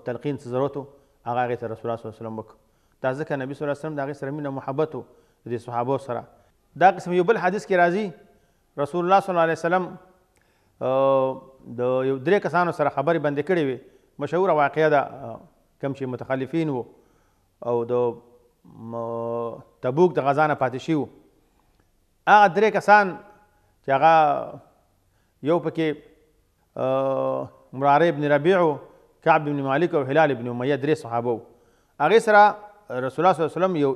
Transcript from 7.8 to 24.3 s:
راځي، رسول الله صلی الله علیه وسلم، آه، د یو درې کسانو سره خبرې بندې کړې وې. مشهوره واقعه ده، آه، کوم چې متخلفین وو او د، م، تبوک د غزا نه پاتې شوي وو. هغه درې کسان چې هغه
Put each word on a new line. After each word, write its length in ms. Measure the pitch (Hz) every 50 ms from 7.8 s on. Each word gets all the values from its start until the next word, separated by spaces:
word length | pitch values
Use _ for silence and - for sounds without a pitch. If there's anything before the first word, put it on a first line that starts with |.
راځي، 240 | 175 170 175 214 214 185 - - - _ _ _ _ _ _ _ _ _ _ 139
رسول 260 | 143 143 - 175 175
الله 160 | 180 190 196
صلی 120 | 196 196 180
الله 120 | 170 165 165
علیه 120 | 160 156
وسلم، 240 | - 165 180 185 180 - 175 - - _ _ _ _ _ _ _ _ _ _ _ _ _ _ -
آه، 640 | 120 127 131 135 135 135 135 135 131 131 127 - - - - _ - 127 120 117
د 20 | 123 127 127 131 131 135
یو 80 | 135 135
درې 200 | 127 165 202 202 196
کسانو 280 | 165 143 175 175 170
سره 160 | - - 147 139
خبرې 300 | - 139 135 165 170 160
بندې 240 | 143 147 143 147 143 -
کړې 140 | 185 170 147
وې. 120 | 135 123 117 - - _ _ _ _ _ -
مشهوره 340 | 147 143 160 175 190 185
واقعه 360 | 160 151 143 139 - 156 160 156
ده، 120 | 151 139
آه، 400 | - - - 135 131 117 110 - - _ _ _ _ _ _ _
کوم 120 | - 139 131
چې 80 | -
متخلفین 640 | 135 127 123 113 - - 135 131 135 127 - 165 160 151
وو 160 | 135 123 110 - - _ _ _ _ _ _ _ _ _ _ _ _ _ -
او 180 | 120 120 120 117
د، 80 | 117 123 123 123 120 117 120 - _ _ _ _ _ _ _ _
م، 300 | - - - 113 113 117 117 117 117 117 117 117 117 117 117 117 117 117 143 - _ _ _
تبوک 340 | - 127 131 156 185 175 143
د 60 | 147
غزا 260 | 131 139 139 147 156
نه 80 | 151 143
پاتې 220 | - 131 123 120
شوي 180 | 123 - - 160
وو. 120 | 147 120 - - - _ _ _ _ _ _ _ _ _ _ _ _ _ _ _ _ _ _ _ _ - 165
هغه 200 | 196 208 208 190 156
درې 160 | 202 220 214 190 180
کسان 380 | - 202 208 208 202 185 156 - - - - _ _ _ _ _ _ _ _ _ _
چې 60 | 135
هغه 240 | 135 135 147 165 165 160 156 147